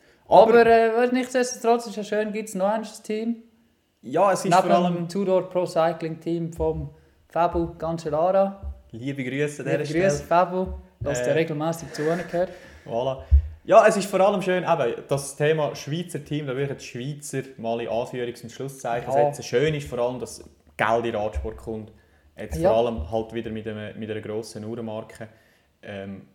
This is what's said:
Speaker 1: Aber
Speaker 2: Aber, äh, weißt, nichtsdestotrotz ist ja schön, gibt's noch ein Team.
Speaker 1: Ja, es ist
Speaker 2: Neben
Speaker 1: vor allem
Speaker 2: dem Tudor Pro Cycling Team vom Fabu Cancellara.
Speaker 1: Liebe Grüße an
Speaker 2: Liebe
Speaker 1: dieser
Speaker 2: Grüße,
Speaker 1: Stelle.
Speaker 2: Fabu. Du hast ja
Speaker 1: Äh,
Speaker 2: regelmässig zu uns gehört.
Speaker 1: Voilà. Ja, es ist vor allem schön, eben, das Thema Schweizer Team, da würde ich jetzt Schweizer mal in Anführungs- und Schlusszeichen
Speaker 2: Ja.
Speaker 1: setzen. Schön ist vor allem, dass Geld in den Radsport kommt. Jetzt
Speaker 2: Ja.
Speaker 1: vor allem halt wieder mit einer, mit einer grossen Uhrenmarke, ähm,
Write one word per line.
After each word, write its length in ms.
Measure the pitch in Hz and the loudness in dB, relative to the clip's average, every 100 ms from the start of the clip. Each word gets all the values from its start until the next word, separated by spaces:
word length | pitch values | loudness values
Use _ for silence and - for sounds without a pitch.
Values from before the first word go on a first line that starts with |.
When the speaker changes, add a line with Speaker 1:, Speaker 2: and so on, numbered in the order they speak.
| _ _ - | _ _ 6
Speaker 1:
Aber 260 | 180 226 233 | 8 10 8
Speaker 2:
Aber, 60 | 226 | 8
äh, 300 | 226 226 226 | 8 6 4
weißt, 180 | 247 | 2
nichtsdestotrotz 760 | 254 254 254 247 - 226 240 226 | 2 0 0 -2 0 2 2 0
ist 80 | 196 | -8
ja 80 | |
schön, 280 | 202 214 214 | -4 -2 -2
gibt's 240 | 202 208 185 | -4 -6 -2
noch 120 | 196 | 0
ein 160 | 220 220 - | 0 -6 -12
Team. 340 | - 214 226 233 - _ _ _ _ _ | -6 -4 -2 -4 -8 _ _ _ _ _
Speaker 1:
Ja, 300 | 120 151 196 | -4 2 4
es 140 | 185 180 | 4 4
ist 60 | |
Speaker 2:
Neben 100 | 175 | 4
Speaker 1:
vor 100 | 180 | 6
allem 240 | 175 180 175 | 4 4 0
Speaker 2:
dem 140 | 170 | -4
Tudor 400 | 196 190 185 180 | -2 0 0 0
Pro 160 | 180 175 | -2 0
Cycling 540 | 175 165 165 160 160 | 2 0 0 -6 -6
Team 340 | 165 170 165 | -4 -4 -4
vom 360 | 165 160 156 143 - _ _ _ | -2 -2 -2 -8 -12 _ _ _
Fabu 380 | 165 170 170 165 - | 0 0 0 -2 -4
Cancellara. 1000 | 160 165 165 147 175 196 196 196 - - - | -6 -6 -2 0 2 4 2 -2 -12 -12 -14
Speaker 1:
Liebe 320 | 113 131 135 | -10 -8 -6
Grüße 380 | 127 135 147 147 | -4 -2 -2 -4
an 60 | 131 | -6
Speaker 2:
Liebe 140 | 139 | -4
Speaker 1:
dieser 160 | 143 156 | -2 0
Speaker 2:
Grüße, 160 | 190 147 | 2 0
Speaker 1:
Stelle. 100 | - | 2
Speaker 2:
Fabu. 400 | 170 180 185 185 - - - | 2 2 0 -6 -8 -14 -10
Du 80 | 113 | -6
hast 120 | 127 123 | -2 0
ja 80 | |
Speaker 1:
Äh, 40 | 151 | 0
Speaker 2:
regelmässig 540 | 165 151 156 165 139 | 0 -2 -4 -6 -8
zu 100 | - 151 | -4 -2
uns 160 | 175 170 | -2 -2
gehört. 220 | 170 185 - - - - | -4 -4 -6 -20 -20 -8
Speaker 1:
Voilà. 380 | 113 131 127 - - - - | -4 -4 -4 4 4 4 -6
Ja, 220 | - 202 214 | 6 8 8
es 100 | 202 | 6
ist 80 | - | 0
vor 160 | 190 | 4
allem 200 | 190 202 | 4 4
schön, 220 | 180 180 | 0 0
eben, 300 | 156 165 120 113 - | 2 2 0 -2 -2
das 280 | 139 - - | -4 -4 -2
Thema 400 | 151 160 147 - | 0 2 0 -4
Schweizer 480 | - 160 175 151 | -8 -8 -6 -10
Team, 220 | 143 151 147 | -6 -6 -4
da 60 | |
würde 100 | 127 | -4
ich 60 | 139 | -4
jetzt 160 | 123 - | -6 -10
Schweizer 560 | 123 131 143 - 135 131 - | -10 -10 -10 -8 -8 -8 -8
mal 240 | 113 120 | -4 -4
in 80 | 113 | -2
Anführungs- 540 | 110 123 127 123 117 | -4 -4 -6 -6 -8
und 80 | 113 | -14
Schlusszeichen 600 | - 135 139 120 120 120 | -12 -12 -8 -6 -4 0
Speaker 2:
Ja. 140 | 135 147 | 2 2
Speaker 1:
setzen. 180 | 143 | 0
Schön 300 | 113 123 151 151 | -2 0 2 -2
ist 120 | 143 | -6
vor 120 | 123 | -4
allem, 200 | 120 127 | -4 -4
dass 240 | 113 - - _ _ - | -10 -14 -20 _ _ 0
Geld 200 | 107 117 117 | 2 2 0
in 60 | |
den 40 | 107 | -2
Radsport 420 | 107 - 110 - | -4 -6 -8 -10
kommt. 340 | - 110 104 - _ _ _ - | -10 -10 -12 -18 _ _ _ -14
Jetzt 200 | 107 165 | -8 0
Speaker 2:
Ja. 120 | 175 | 2
Speaker 1:
vor 100 | 113 120 | 4 2
allem 240 | 113 - | -2 -4
halt 220 | 113 110 | -4 -4
wieder 160 | 113 113 | -6 -8
mit 160 | 110 110 | -8 -8
einer, 260 | 107 104 - | -8 -10 -10
mit 140 | 107 | -8
einer 120 | 107 | -8
grossen 420 | 104 107 117 110 | -6 -8 -8 -10
Uhrenmarke, 640 | 107 117 110 107 110 - 107 - _ _ _ _ | -10 -8 -8 -8 -12 -14 -18 -20 _ _ _ _
ähm, 400 | - 101 98 98 - | -14 -12 -10 -14 -16